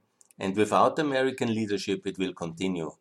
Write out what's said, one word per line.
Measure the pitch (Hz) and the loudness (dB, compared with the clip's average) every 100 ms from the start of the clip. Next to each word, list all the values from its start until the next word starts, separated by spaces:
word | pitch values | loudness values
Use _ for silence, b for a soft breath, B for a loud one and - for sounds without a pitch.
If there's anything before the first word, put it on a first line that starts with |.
| _ _ _ - | _ _ _ -8
And | 98 95 | -2 0
without | 101 98 120 160 | 4 6 4 2
American | 151 131 131 127 120 110 | 0 2 0 0 -2 -2
leadership, | 107 98 - 95 98 | -2 -4 -2 -4 -4
it | 87 | -4
will | 92 | -4
continue. | 90 85 82 95 90 78 - | -4 -8 -4 -2 -2 -6 -8